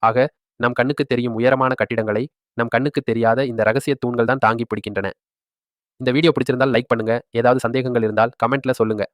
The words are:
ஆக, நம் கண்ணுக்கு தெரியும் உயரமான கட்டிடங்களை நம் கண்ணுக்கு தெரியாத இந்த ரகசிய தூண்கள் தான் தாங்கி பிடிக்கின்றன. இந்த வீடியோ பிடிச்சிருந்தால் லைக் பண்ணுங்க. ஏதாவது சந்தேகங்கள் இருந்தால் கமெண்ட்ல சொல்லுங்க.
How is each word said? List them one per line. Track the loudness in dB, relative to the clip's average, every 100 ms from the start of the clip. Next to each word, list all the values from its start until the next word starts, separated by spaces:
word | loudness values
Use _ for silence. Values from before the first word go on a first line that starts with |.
ஆக, | 2 2 0 _ _ _
நம் | -4 0
கண்ணுக்கு | -2 -2
தெரியும் | -2 -2 -2
உயரமான | 0 2 2 2
கட்டிடங்களை | 0 -2 -2 -2 -2 -4 _ _ -4
நம் | -2
கண்ணுக்கு | 0 0 -2
தெரியாத | -2 0 2 2 0
இந்த | 0
ரகசிய | 2 2 0 -2
தூண்கள் | -2 0 0
தான் | 2 2
தாங்கி | 0
பிடிக்கின்றன. | -2 -6 -6 -6 -6 -8 _ _ _ _ _ _ _ _
இந்த | -2
வீடியோ | 2 2
பிடிச்சிருந்தால் | 2 0 0 2
லைக் | 0 -2
பண்ணுங்க. | -2 0 -2 -2
ஏதாவது | 0 2 2
சந்தேகங்கள் | 0 -2 -2 -2
இருந்தால் | 0 2 0 0
கமெண்ட்ல | -2 -2 -2
சொல்லுங்க. | -2 0 -2 -6